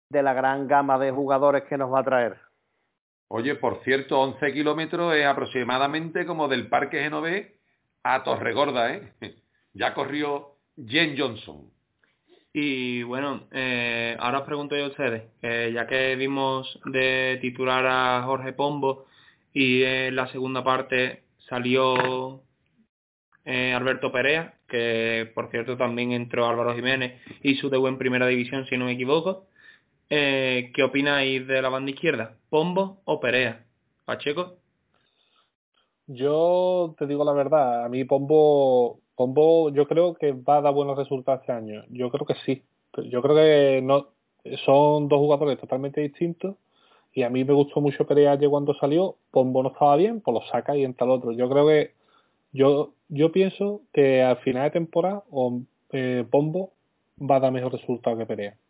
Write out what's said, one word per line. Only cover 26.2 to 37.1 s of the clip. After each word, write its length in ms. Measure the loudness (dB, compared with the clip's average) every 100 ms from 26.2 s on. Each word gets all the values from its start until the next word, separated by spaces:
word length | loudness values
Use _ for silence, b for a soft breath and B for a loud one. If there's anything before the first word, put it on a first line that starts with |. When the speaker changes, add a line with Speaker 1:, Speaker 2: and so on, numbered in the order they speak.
| -4 -2 0
Speaker 3:
Álvaro 260 | 0 -2
Jiménez 480 | -2 -2 -2 -4 -10 B B
y 100 | -2 0
su 120 | 0
debut 200 | 0 0
en 100 | -2
primera 260 | -2 0 2
división, 400 | 0 -2 -6 -6
si 120 | -4
no 80 | -4
me 80 |
equivoco, 520 | -4 -2 0 -2 -6 _ b b b b _ -4
eh, 600 | 0 2 0 0 -2 -4
¿qué 80 | 0
opináis 640 | 0 2 0 2 0 -2 -2
de 160 | -2
la 80 | 0
banda 220 | -2 -6
izquierda? 440 | -4 -4 -4 -6 -12 -2
¿Pombo 520 | -2 0 -2 -4 -6 -6
o 140 | -4
Perea? 440 | 0 0 0 -4 _ _ _ _ -10
¿Pacheco? 500 | -6 -6 -6 -8 -12 _ _ _ _ _ _ _ _ _ _ _ _ _ _ -20
Speaker 4:
Yo 880 | -4 0 2 2 2 2 0 -2 -4
te 80 |
digo 180 | -4